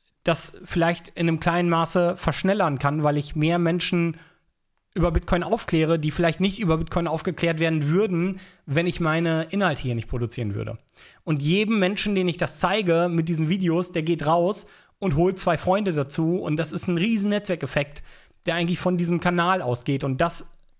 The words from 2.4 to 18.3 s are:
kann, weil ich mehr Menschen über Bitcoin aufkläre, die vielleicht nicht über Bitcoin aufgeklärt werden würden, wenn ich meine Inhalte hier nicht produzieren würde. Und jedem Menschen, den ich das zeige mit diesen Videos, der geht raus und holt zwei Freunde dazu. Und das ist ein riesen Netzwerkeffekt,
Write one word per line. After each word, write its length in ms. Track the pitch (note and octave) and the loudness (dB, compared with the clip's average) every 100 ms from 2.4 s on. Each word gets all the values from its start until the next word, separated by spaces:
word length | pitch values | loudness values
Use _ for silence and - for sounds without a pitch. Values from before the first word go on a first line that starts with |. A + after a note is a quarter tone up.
| F#3+ G#3 E3 C3+ | 0 2 0 0
kann, 260 | C#3+ D3+ | 0 2
weil 140 | D3 D3 | 2 0
ich 180 | C#3+ D#3 | -2 0
mehr 220 | D#3 F3 | 2 2
Menschen 580 | E3 F3 - F3 E3+ D#3+ - _ _ _ _ _ _ | 2 0 0 0 0 -4 -14 _ _ _ _ _ _
über 160 | F#3 E3+ | 0 2
Bitcoin 320 | E3 - F3+ | 2 0 0
aufkläre, 560 | D#3+ A3+ - D#3+ D#3 E3 | 0 -2 0 2 2 2
die 120 | D3+ | 0
vielleicht 300 | - E3+ D#3 | 0 0 2
nicht 180 | G3 F#3+ | -2 0
über 180 | F3+ D#3+ | 0 0
Bitcoin 300 | D#3+ F3 E3+ | 0 -2 -2
aufgeklärt 500 | D#3+ F#3 D3 E3+ D#3+ | -2 -4 -2 -2 0
werden 300 | E3 D#3+ D3 | 0 2 2
würden, 520 | F3+ G#3+ E3+ F#3 F#3+ - - | 2 2 0 -2 -4 -12 -20
wenn 220 | - C#3+ F3 | -4 0 0
ich 140 | - | 0
meine 440 | D#3+ E3 E3+ D#3+ D#3+ | 0 2 2 0 -2
Inhalte 320 | G3 F#3 C#3 | 0 0 0
hier 120 | B2 | -2
nicht 140 | A#2 - | -4 -4
produzieren 460 | B2 A#2 - G#2+ | -4 -4 -4 -4
würde. 240 | G#2+ G#2 A2 _ - - - | -4 -6 -10 _ -20 -20 -12
Und 180 | - D3 | -4 0
jedem 380 | D3 F#3+ G#3+ A3 | 2 2 2 2
Menschen, 340 | F#3 G3+ G#3 | 0 0 -2
den 140 | G3 F3+ | 0 0
ich 80 | D#3+ | -2
das 240 | D3+ - | -4 0
zeige 480 | F3+ G#3+ F3+ E3 F3 | 0 2 2 2 2
mit 180 | E3 E3 | 0 0
diesen 200 | D#3+ D#3 | 0 0
Videos, 440 | F#3+ F3+ E3 F3 | 0 2 0 0
der 120 | E3+ | -4
geht 200 | D#3 E3 | -2 0
raus 420 | D3+ E3+ F3 G3+ - - _ _ | 2 2 2 -2 -10 -20 _ _
und 160 | G3 C#3+ | 0 2
holt 220 | F3+ F#3 | 2 2
zwei 200 | F3+ D#3+ | 0 0
Freunde 340 | F3 G3 G3 | 2 0 2
dazu. 440 | D3+ C#3 - D#3+ F3+ | -2 -2 0 0 0
Und 200 | - D3+ | 0 -2
das 160 | D#3 | -2
ist 140 | E3+ - | -4 -2
ein 100 | E3+ | 0
riesen 320 | A3 A3 G3+ | 2 2 0
Netzwerkeffekt, 760 | G3+ G3+ F3 C#3 D3 C#3+ - - - - | 0 -2 -4 -2 -4 -4 -8 -18 -20 -20